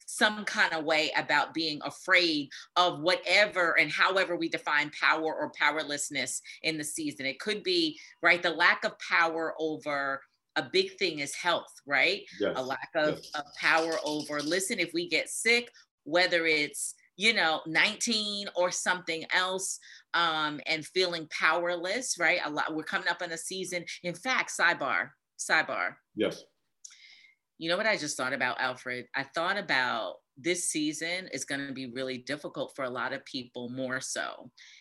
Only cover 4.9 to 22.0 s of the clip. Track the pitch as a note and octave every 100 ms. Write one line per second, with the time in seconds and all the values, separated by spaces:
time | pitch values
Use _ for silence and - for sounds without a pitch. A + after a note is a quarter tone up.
4.9 | - C#3+ D#3 D#3 - C#3+ - D3+ D3+ C#3+
5.9 | C#3+ - C#3 B2 - - - D#3 D#3 D3
6.9 | - D3+ C#3+ C3+ C3 G#3 G#3 F3 F3+ D#3+
7.9 | D3+ - - E3+ F3 F3 D#3 F3+ G#3 G#3+
8.9 | - - F3+ E3 E3 D#3+ - D#3+ D#3 D3+
9.9 | C#3+ C#3 C#3 - _ _ - C#3 F#3 F#3+
10.9 | - F#3 D3+ C#3+ - F3+ E3 - - -
11.9 | C#3 D3+ G3+ - - - - C3 B2+ -
12.9 | D#3+ D3+ - - D3+ - - D#3+ D#3+ E3
13.9 | D#3+ D3+ D3+ D3 D3 D3 F3+ F#3 F3 E3+
14.9 | E3+ E3+ D#3 - - A3 A#3+ A#3+ - _
15.9 | _ - E3+ F3+ F3 E3 D#3 D3 - -
16.9 | - _ - G#3+ G#3+ E3 D#3 E3 D#3+ F#3+
17.9 | G#3 A#3+ A3 G#3 G3+ G3+ E3+ F3+ - G3+
18.9 | F3+ E3+ E3 - F3 F#3 F#3+ F#3+ - -
19.9 | - _ D#3+ E3+ D#3 D3+ D3 - D#3+ D3
20.9 | F3+ F3+ E3+ D#3 - F3 E3+ F3 F3 F3
21.9 | A3+